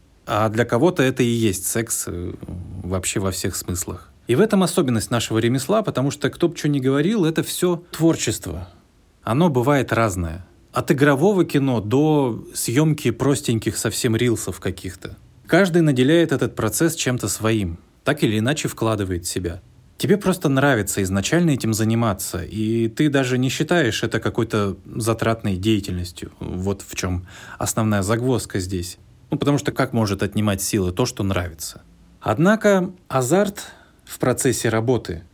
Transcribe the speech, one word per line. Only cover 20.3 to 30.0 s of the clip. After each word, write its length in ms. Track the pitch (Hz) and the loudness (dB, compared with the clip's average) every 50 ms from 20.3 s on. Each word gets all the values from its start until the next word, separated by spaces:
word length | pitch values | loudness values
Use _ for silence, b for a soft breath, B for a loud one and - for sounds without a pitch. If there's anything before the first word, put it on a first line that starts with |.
| 175 - - 139 | 0 0 0 2
нравится 540 | 135 135 139 143 127 107 98 - - 104 | 2 4 4 4 4 2 0 -2 -2 -2
изначально 500 | 95 90 95 98 98 - 156 170 175 160 | -2 0 0 0 0 2 2 2 4 2
этим 200 | 135 - - 113 | 2 2 0 -2
заниматься, 720 | 110 101 110 110 113 113 117 110 95 - - - - 87 | 0 0 2 2 2 2 2 0 -2 -2 -6 -6 -6 -8
и 460 | 82 78 95 107 110 110 113 113 113 110 | -8 -6 -6 -4 -2 -2 0 0 0 -2
ты 200 | 110 - 151 147 | 0 0 0 2
даже 300 | 131 139 131 123 127 123 | 2 2 0 0 0 0
не 100 | 131 131 | 0 0
считаешь 540 | - - 156 - 180 170 139 110 - - | 0 -2 0 2 2 2 2 2 0 -2
это 180 | 123 110 - 110 | -2 -2 -2 -2
какой-то 560 | - 104 - 120 113 - 113 107 101 98 90 - - | -2 -2 -2 -2 -2 0 0 0 0 -2 -4 -6 -12
затратной 720 | - - 123 107 113 110 - 110 113 113 - - 104 92 | -10 -8 -4 -2 -2 -2 0 0 -2 -2 0 -2 -2 -2
деятельностью. 760 | 90 98 110 110 98 - - 92 87 87 90 - - - - - - | 0 0 0 0 0 0 -4 -6 -6 -6 -8 -10 -14 -14 -14 -12 -12
Вот 440 | 82 80 85 90 95 101 95 - - | -10 -8 -6 -4 -4 -4 -4 -6 -8
в 80 | - - | -12 -8
чём 300 | - - 90 90 90 90 B B B B B B B | -6 -4 -4 -4 -4 -6 B B B B B B B
основная 440 | - - - 117 110 107 104 101 | -6 -4 -2 0 0 2 2 0
загвоздка 560 | 92 104 113 117 127 131 123 104 - - - 101 | 0 0 0 0 0 0 0 0 -2 -4 -6 -6
здесь. 400 | 90 95 101 87 87 - - - - - - _ - - | -4 -4 -4 -6 -6 -8 -12 -16 -20 -20 -20 _ -8 -6
Ну, 80 | 156 147 | -4 -2
потому 200 | 127 143 147 139 | 2 2 2 2
что 140 | 143 - | 0 -2
как 200 | - - 131 127 | -2 -2 -2 0
может 300 | - 117 | 0 0